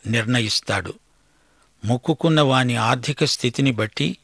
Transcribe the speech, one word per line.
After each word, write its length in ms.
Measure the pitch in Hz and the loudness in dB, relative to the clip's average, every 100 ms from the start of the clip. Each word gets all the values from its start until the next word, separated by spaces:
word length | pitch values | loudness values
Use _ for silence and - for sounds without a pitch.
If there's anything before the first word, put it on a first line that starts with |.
| 107 | -2
నిర్ణయిస్తాడు. 840 | 117 110 123 110 - - 101 90 - _ _ _ _ _ _ _ _ 107 | -2 0 0 0 -2 -2 -4 -6 -14 _ _ _ _ _ _ _ _ -2
మొక్కుకున్న 560 | 123 - 151 165 156 | -2 0 0 2 4
వాని 340 | 143 131 127 117 | 4 4 2 0
ఆర్థిక 480 | 113 127 123 143 | 0 0 -2 -2
స్థితిని 480 | 147 - 123 - 139 | -2 0 -2 0 0
బట్టి 460 | 110 110 - 151 185 | 0 -4 -4 -4 -6